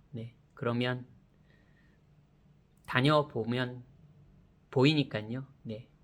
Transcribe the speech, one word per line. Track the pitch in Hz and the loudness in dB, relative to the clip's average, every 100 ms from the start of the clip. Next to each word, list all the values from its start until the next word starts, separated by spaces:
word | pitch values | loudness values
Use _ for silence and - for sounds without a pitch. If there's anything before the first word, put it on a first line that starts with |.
| _ | _
네, | 120 117 - _ | -12 -12 -16 _
그러면 | - 120 120 123 127 123 - _ _ _ _ _ _ _ _ _ _ _ _ _ _ _ _ - | -8 -4 0 -2 -4 -8 -20 _ _ _ _ _ _ _ _ _ _ _ _ _ _ _ _ -4
다녀보면 | 127 139 151 147 120 110 123 123 123 123 - - - - - _ _ _ | 2 4 4 2 -2 -2 -2 -4 -6 -16 -20 -20 -20 -20 -20 _ _ _
보이니까요. | 131 135 156 135 110 107 127 135 _ | 4 4 4 0 -4 -6 -8 -10 _
네, | 120 110 - _ | -12 -12 -14 _